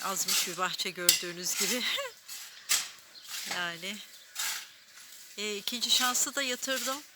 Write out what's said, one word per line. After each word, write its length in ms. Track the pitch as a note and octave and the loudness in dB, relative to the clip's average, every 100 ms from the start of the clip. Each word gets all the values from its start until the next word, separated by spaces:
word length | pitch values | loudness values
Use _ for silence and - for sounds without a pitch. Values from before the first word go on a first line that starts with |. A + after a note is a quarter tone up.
azmış 440 | F#3 F#3+ F3+ - - | -2 0 4 4 4
bir 100 | E3+ | 2
bahçe 320 | F#3 E3+ G3 | 0 0 -2
gördüğünüz 680 | E3+ F3 - F3+ F3 F3 - | 4 6 6 4 -4 -2 0
gibi. 240 | G3 A#3+ A3+ | 2 2 2
<laughs> 60 | - C#5 - - - - - - - - - - - - - - | 0 -2 -8 -14 -12 -12 -16 2 2 2 -10 -18 -18 -10 -6 -4
Yani. 480 | F3+ F3 E3+ F3+ G#3 - - - - - - - - - - - - - - | -2 -2 -4 -6 -8 -10 -16 -14 -4 -2 -2 -6 -16 -20 -20 -18 -16 -14 -6
E, 180 | G#3 G#3 | -4 -2
ikinci 340 | G3 A#3+ A3+ | -2 -2 4
şansı 460 | - B3+ B3 - C#4 | 4 4 4 2 0
da 60 | |
yatırdım. 640 | C4+ B3 - C4 B3 C4+ - | 0 -2 0 0 0 -4 -8